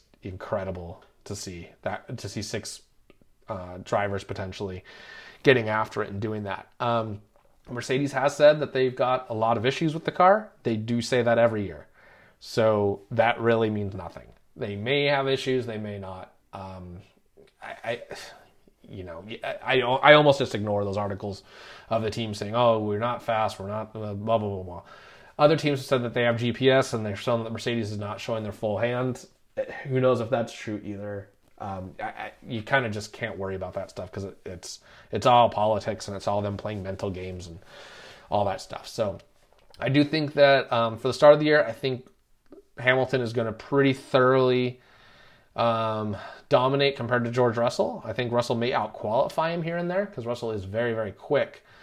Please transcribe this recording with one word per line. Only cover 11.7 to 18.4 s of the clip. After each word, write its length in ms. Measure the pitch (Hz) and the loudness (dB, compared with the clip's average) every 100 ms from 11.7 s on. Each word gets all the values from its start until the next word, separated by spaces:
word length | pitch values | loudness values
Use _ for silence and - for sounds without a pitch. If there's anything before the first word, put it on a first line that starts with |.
| 76 - _ - - _ _ | -8 -18 _ -20 -20 _ _
So 640 | - - 110 104 101 101 - | -4 2 4 4 2 0 -2
that 280 | 117 113 117 | 2 2 2
really 300 | 113 113 110 | 2 4 2
means 240 | 104 101 | 0 -4
nothing. 340 | 92 85 - 60 - _ - | -8 -12 -14 -20 -20 _ -10
They 200 | 104 101 | -8 -6
may 300 | 113 143 143 | -2 0 2
have 220 | 139 135 | 0 0
issues, 380 | 135 131 127 117 | -2 0 -2 -2
they 120 | 107 | -8
may 220 | 107 101 | -8 -10
not. 340 | 95 92 - _ _ | -12 -14 -16 _ _
Um, 460 | 95 95 92 90 87 - _ _ _ - _ | -14 -14 -14 -16 -16 -20 _ _ _ -20 _
I, 140 | - - | -16 -12
I, 180 | 113 120 - - - - | -8 -10 -10 -16 -16 -20